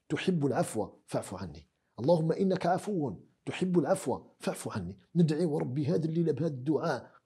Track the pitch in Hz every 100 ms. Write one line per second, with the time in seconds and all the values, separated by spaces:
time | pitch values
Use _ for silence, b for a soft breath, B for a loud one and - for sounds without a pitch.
0 | - 151 - 175 139 127 175 110 95 -
1 | - 123 - 92 90 78 - _ _ -
2 | 127 170 160 - 190 180 175 185 - 196
3 | 135 87 - _ - - 185 175 139 190
4 | 135 104 - _ - - - 110 87 -
5 | _ 170 160 151 175 151 147 131 143 180
6 | 160 165 165 127 165 135 135 160 165 123
7 | b b